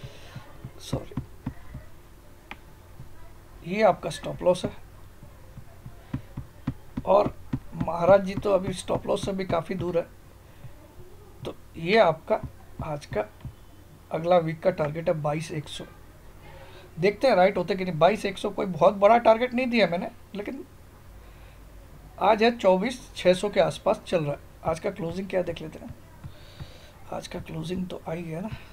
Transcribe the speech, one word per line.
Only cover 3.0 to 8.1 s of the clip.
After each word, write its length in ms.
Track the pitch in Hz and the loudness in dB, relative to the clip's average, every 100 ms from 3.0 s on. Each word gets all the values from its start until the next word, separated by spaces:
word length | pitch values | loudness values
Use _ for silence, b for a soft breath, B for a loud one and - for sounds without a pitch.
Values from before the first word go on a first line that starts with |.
| - - - - - - 165 | -16 -16 -16 -18 -20 -16 -6
ये 140 | 196 | 4
आपका 260 | 220 170 170 | 4 4 -2
stop 320 | - 156 139 | -8 -8 -2
loss 220 | 170 175 208 | 2 2 0
है। 60 | - - - - - - - - - - - - - B B B - - - - - - - - | -8 -16 -18 -20 -18 -18 -18 -20 -18 -18 -18 -18 -18 B B B -14 -14 -10 -10 -10 -10 -8 4
और 260 | 190 - - - - - 165 | 4 4 -2 -8 -10 -8 -6
महाराज 480 | 165 170 175 | -4 0 6